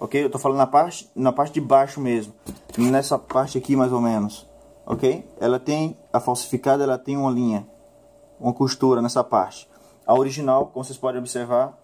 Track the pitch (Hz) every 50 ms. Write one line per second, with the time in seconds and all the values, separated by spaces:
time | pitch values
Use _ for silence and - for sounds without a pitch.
0 | - 107 - 143 147 127 135 131 - 139 135 139 131 127 - 143 165 175 170 -
1 | - _ - - 131 131 127 139 143 151 151 156 147 123 139 135 139 139 - 147
2 | 135 127 120 113 107 107 - - - - - - - - - 113 120 127 131 135
3 | 135 - 147 123 - - - 131 135 135 - 131 127 - 139 135 131 127 127 120
4 | 120 117 113 107 101 104 - - - - - - - - - - - - 113 113
5 | 135 131 147 170 - - - - - 120 127 127 - 151 147 156 156 160 160 -
6 | - _ - 120 - 127 123 120 - - - 123 - 139 135 143 143 139 127 127
7 | - - 139 139 139 135 123 120 123 117 107 101 - - - - _ - _ _
8 | _ _ _ _ _ - - - 120 120 120 - 139 127 - - 135 131 127 117
9 | 117 120 - - - - - 104 92 92 - - - _ _ - _ - _ _
10 | - - 113 127 135 135 131 147 147 135 131 135 143 - - 127 131 135 131 -
11 | - 127 123 123 123 123 - 123 120 120 123 120 131 135 - -